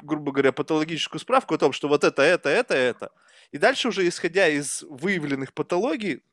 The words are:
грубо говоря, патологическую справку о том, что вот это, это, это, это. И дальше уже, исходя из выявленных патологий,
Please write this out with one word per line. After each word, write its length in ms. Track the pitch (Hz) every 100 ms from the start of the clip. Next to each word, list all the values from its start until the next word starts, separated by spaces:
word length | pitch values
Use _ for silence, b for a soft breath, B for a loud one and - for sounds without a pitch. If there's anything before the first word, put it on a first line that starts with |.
грубо 280 | 147 151 147
говоря, 180 | 139 135
патологическую 680 | 131 147 156 156 165 - 160
справку 340 | - 254 - 156
о 20 |
том, 140 | 156
что 140 | 127 147
вот 140 | 143 170
это, 160 | -
это, 260 | 143 175 143
это, 260 | 170 254 160
это. 360 | 127 113 101 _ b b b
И 60 | 143
дальше 300 | 196 269 254
уже, 180 | 190 180
исходя 400 | - 175 170 180
из 340 | 147 143 - -
выявленных 640 | 139 170 190 147 139 135
патологий, 720 | - 147 180 240 311 208 131 _